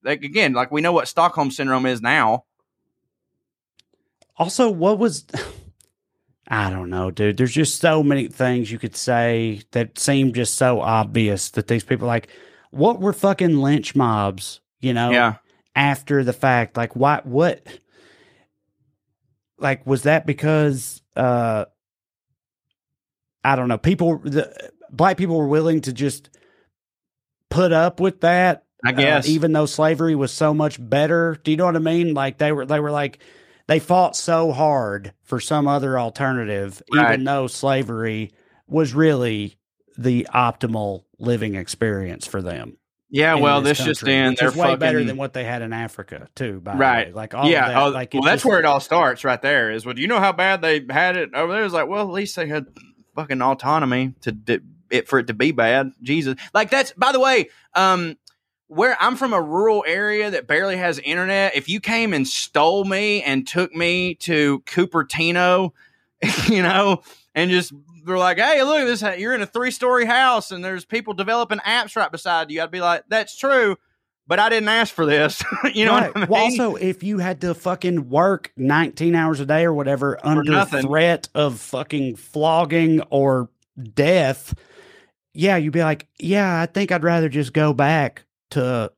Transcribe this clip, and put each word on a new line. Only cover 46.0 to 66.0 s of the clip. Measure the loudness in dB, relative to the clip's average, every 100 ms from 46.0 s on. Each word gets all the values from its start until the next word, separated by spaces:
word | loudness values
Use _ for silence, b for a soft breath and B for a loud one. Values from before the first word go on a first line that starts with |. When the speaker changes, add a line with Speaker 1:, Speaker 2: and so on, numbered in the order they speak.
| -16 -16 -18
Speaker 2:
too, | -8 -8 -8
by | -8
the | 0
Speaker 1:
Right. | 2 2 -2
Speaker 2:
way. |
Like, | -8 -10
all | 0 2
Speaker 1:
Yeah. | 4 2
Speaker 2:
of |
that, | 2
Speaker 1:
Oh, | 2
Speaker 2:
like, | 0 -4
it | 0
Speaker 1:
well, |
that's | 2 2
Speaker 2:
just | 2
Speaker 1:
where | 4
it |
all | 4 2
starts | 2 2 2 0
right | -4 -2
there, | 0 0 0
is, | -4
"Well, | -8
do | -6
you | -2
know | 0
how | 0
bad | 0 0 0
they | 0 -2 0
had | 0 0 -2
it | -4
over | -4 -4
there?" | -2
It's | -2
like, | -2 -2
well, | -4
at | -4
least | -6 -8 -8
they | -6
had | -6 -8 -20 -20 _ _
fucking | -12 -6 -2
autonomy | 0 0 0 0 0 0 -4 -6
to | -10
d-, | -8 -4 -4 -4 -20 _
it, | -4 0
for | 0
it | 0
to |
be | -2 -2
bad. | 2 2 2 0 -8
Jesus. | -4 -4 -2 -8 B
Like, | -2 0
that's, | 0 -2
by | 0 0
the | 4
way, | 4 2 0 b b
um, | 0 2 2 -2 -10 _ _ _ _ _
where | 0 2 4
I'm | 0 0
from, | 0
a | 0
rural | 0 0 2 2 0
area | -2 -2 -2 -2
that | -4 0
barely | 0 0 -2
has | -2 -2
internet. | -4 -4 0 0 0
If | -2 -4
you | -6
came | -2 -2 0
and | 0 -2
stole | -4 -2 2 2 2 -2
me | -2 0 -2
and | -2 -4 -2
took | -4 -2
me | -2 -2 0 -2 -6
to | -2 2 2 0
Cupertino, | -2 -2 0 0 -2 -2 -2 2 4 2 0 b b b